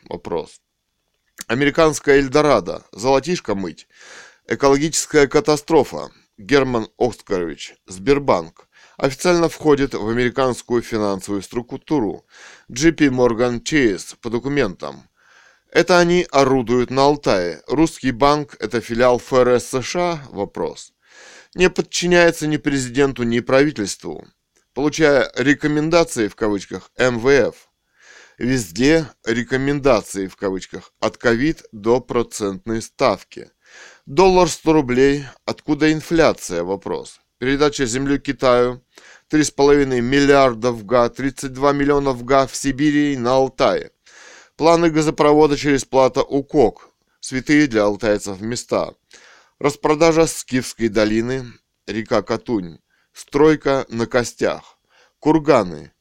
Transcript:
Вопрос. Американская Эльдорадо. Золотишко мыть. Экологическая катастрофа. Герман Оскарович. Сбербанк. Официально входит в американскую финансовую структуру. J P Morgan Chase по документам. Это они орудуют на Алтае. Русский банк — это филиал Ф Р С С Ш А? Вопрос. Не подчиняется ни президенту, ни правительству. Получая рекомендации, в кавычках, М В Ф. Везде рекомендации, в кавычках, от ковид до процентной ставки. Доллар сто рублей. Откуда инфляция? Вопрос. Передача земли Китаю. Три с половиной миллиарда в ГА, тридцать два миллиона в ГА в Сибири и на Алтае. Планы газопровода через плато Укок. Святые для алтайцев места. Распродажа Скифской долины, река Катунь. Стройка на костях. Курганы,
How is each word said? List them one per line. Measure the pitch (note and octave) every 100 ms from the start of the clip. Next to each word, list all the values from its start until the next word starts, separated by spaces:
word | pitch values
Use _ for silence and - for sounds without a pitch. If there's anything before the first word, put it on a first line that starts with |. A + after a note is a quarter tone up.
Вопрос. | - - - E2 D2+ - _ _ _ _ _ _ _ - -
Американская | A#2+ C#3+ - D#3 C#3+ - C#3
Эльдорадо. | C3+ D3 D3 A2+ F2 E2 -
Золотишко | F#2 B2 C3+ D3+ F3 -
мыть. | G2 F2+ D#2+ - _ - - - _ -
Экологическая | A#2 C#3 C#3 D#3+ - - D3+ C#3
катастрофа. | D3+ D3 D3 - D#3+ - D2+ C2+ _ _ -
Герман | G2 C#3 C3 A#2+ G#2 -
Оскарович. | A#2 - - F#2+ E2 D2 - _ -
Сбербанк. | F#2+ G#2 C#3+ C3+ F#2+ E2 _ _ _ _ -
Официально | C#3 - F#3 F3 D#3+
входит | - D3+ C#3+ C#3
в | F#2+ G#2+
американскую | A#2 B2 B2+ C3 A#2 - A#2+
финансовую | - A2 G#2 G2 G2+ G2+
структуру. | - A#2 A#2 C3+ - D3+ G2+ D2+ _ - - - -
J | B2 E3
P | D#3+ C#3+
Morgan | B2+ B2 A2 B2 A#2+
Chase | - D#3 A#2 F2 - -
по | A#2
документам. | A#2 C3+ C#3+ G#2+ D#2+ D2 C#2 _ _ _ _ _ _ _
Это | D3+ F3 F3+
они | F3 F3+ -
орудуют | C#3 C3 C3 A2+ B2 A#2+
на | C3
Алтае. | C#3 D3 C#3+ G2 F2 D2+ -
Русский | C3 D#3+ - C3
банк — | A2+ C#3 D3+ C#3+ -
это | A2 A#2
филиал | - A#2 B2 B2
Ф | -
Р | C3 B2 A#2+
С | -
С | C3
Ш | A#2 F3+
А? | F3 D#3+ C3+
Вопрос. | F#2+ G2 - D#2 - - _ _ - - - _
Не | - F3+
подчиняется | F3+ - - F3 F3 E3+ E3 D3+
ни | D3+
президенту, | D3+ C#3 B2 A#2+ C#3 A#2+
ни | A#2+ A#2
правительству. | A#2+ C3+ D3 A#2 G2 - F2 D2+ - _ _ _ _
Получая | B2 D3 D#3 D3+ C#3 -
рекомендации, | - C3 C#3 D3+ D3+ D#3 E3+ E3 A#2+ G#2
в |
кавычках, | - G#2+ G2+ - F#2 - -
М | B2+ A#2
В | B2+
Ф. | C#3 F#2+ - _ _ _ _ _ - _ -
Везде | B2 C3 F2+ E2+ C#3 E3 D3+ _
рекомендации, | A2+ A#2 A#2 C3 C#3 C#3+ C3+ G#2+ - G2 F#2+
в | -
кавычках, | G2+ F#2+ - F#2 - -
от | G#2+ -
ковид | A#2+ A#2 D3+ - -
до | A2 G#2+ B2
процентной | - A#2+ A2+ - G2+ F#2+ A2+ A2+
ставки. | - - C3 F#2 - - - _ _ - - _ -
Доллар | C#3 F#3+ F3+ F3
сто | - D#3
рублей. | D#3 B2 B2 C#3 C#3+ C3 -
Откуда | - - - D3 D#3
инфляция? | D#3 - E3 C3+ F#2 - E2+
Вопрос. | F2 G2 G2+ D2+ - - _ -
Передача | B2+ C#3 D3 C#3+
земли | A#2+ B2+ C#3 C#3
Китаю. | C#3 C3 C3 B2 B2 B2 _ - - - -
Три | D#3
с | C#3
половиной | - C#3+ C#3+ C3+ B2+
миллиарда | A#2+ C#3+ C#3 C#3 C3+ A2 B2
в | A#2 G2+
ГА, | B2 A#2+
тридцать | A#2+ C3+ - C#3
два | B2+ C#3+
миллиона | C#3+ C#3+ C#3+ C#3
в | B2
ГА | A#2+ C3+ C3
в | -
Сибири | C#3 C3 D3+ D3 D3
и | C3+
на | A#2+ C3
Алтае. | C3 - B2 E2+ - _ _ - - - _ -
Планы | D#3 E3+ E3+
газопровода | D#3 D#3 D#3 D3 D3 D3+ C#3+
через | C#3+ C3+
плато | - C3 C3 C3+
Укок. | - C#3 C3 D3+ A2 - - _ _ _
Святые | - C3 B2+ D3 D3
для | G#2+
алтайцев | G#2 G2+ A2+ G#2 G2+ F#2
места. | A2 A#2+ - G#2 D#2+ - _ - - _ _ -
Распродажа | D3 - D3+ D3+ E3 D#3+ D#3+
Скифской | - - B2+ - - A2+
долины, | G#2 G#2+ A2 A#2+ C3 B2 - _ _ -
река | G#2+ G#2 A2+
Катунь. | F#2+ A2+ - A2 F2 D2 _ _ _
Стройка | - - C#3 D#3 D3+ C#3+ C3+ -
на | A2+ A2+
костях. | B2+ A#2 - G2+ D#2 - _ _ _ _ _
Курганы, | D3+ D#3 D3+ C3 F#2 D2+ D2 _